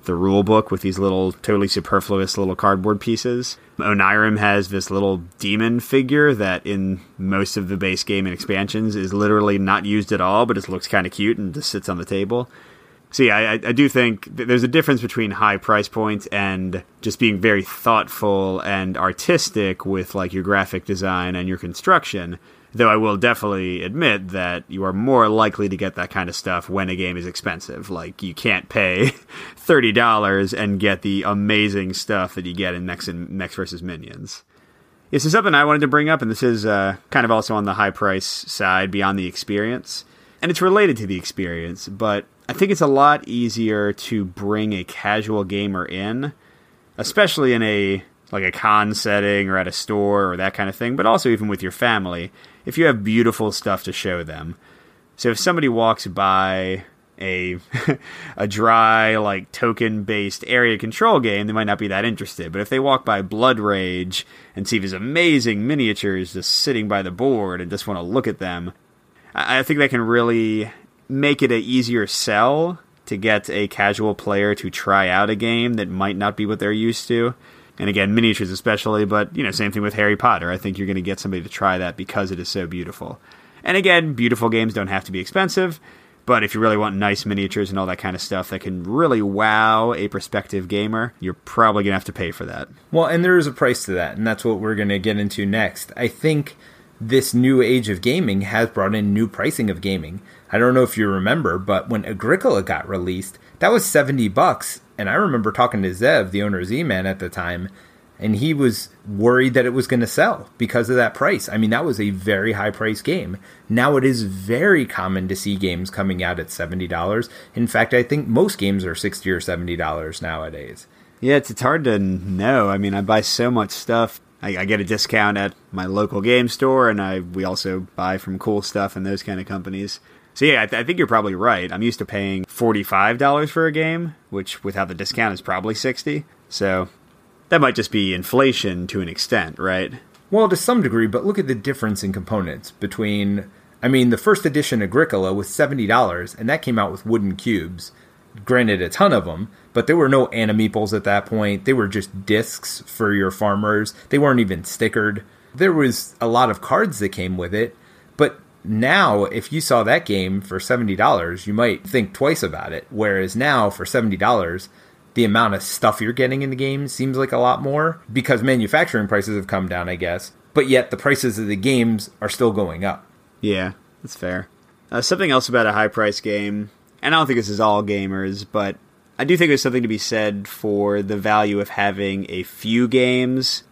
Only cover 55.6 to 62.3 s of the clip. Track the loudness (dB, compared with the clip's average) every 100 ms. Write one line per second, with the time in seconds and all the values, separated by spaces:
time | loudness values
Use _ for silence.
55.6 | 0 2 2 2 -4 -2 2 2 2 -2
56.6 | -2 -6 -8 _ _ _ -6 -4 -4 -6
57.6 | -8 -4 -2 -4 -6 -18 -16 -6 -4 2
58.6 | 6 6 6 6 4 2 0 -2 -6 -2
59.6 | -2 0 -2 -2 -2 -2 -2 -6 0 2
60.6 | 4 2 -4 0 4 4 2 0 0 -2
61.6 | 0 0 0 0 -2 -4 -10